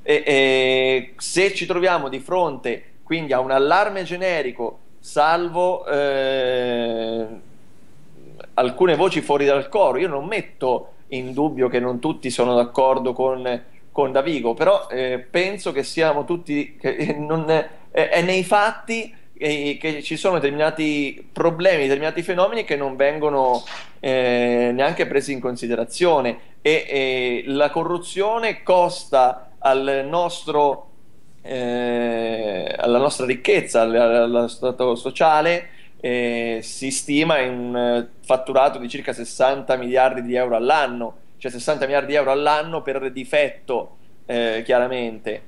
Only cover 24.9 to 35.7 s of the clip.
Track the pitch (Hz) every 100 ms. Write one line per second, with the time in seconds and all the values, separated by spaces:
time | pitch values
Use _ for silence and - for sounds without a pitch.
24.9 | 170 170 139 135 135 127 123 120 113 117
25.9 | - 175 151 123 117 - - 151 156 -
26.9 | 135 131 131 123 120 - 139 147 165 160
27.9 | 175 170 185 202 233 226 - - 180 175
28.9 | 175 - 135 127 - - - 135 135 135
29.9 | 139 135 170 175 - 151 147 143 135 -
30.9 | - - - - - - 131 123 123 123
31.9 | 120 120 117 113 113 107 92 - - 120
32.9 | 120 143 - 127 131 - 190 143 117 113
33.9 | 113 117 120 117 120 117 - 127 123 127
34.9 | 117 135 131 165 156 165 175 170